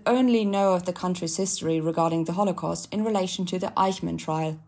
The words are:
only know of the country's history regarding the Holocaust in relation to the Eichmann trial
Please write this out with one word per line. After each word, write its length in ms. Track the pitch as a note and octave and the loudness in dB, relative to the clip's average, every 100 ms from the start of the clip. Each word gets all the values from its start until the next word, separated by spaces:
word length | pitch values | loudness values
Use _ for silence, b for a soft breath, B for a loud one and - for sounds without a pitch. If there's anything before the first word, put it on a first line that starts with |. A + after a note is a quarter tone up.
| - | 2
only 400 | B3 B3+ A3+ G3+ | 4 4 4 2
know 260 | G3 G3 | 2 4
of 140 | F#3 F3+ | 2 0
the 80 | |
country's 420 | F3+ F#3 F3+ E3+ - | -4 -2 -2 -4 -2
history 460 | F#3+ - D#3+ E3 | -2 -2 0 0
regarding 420 | D#3+ E3 E3 E3 | 0 2 2 2
the 80 | E3 | -2
Holocaust 560 | F3 G3+ F3+ D#3+ - - | 0 0 0 -4 -4 -4
in 100 | G#3 | -2
relation 420 | A3 G#3 F#3 - F3+ | 0 0 -2 -4 -4
to 120 | F#3 | -4
the 140 | F#3 - | -2 0
Eichmann 420 | F#3+ F#3+ E3+ E3 | 0 0 -4 -6
trial 400 | - D#3 D#3 D#3 | -4 -2 -2 -6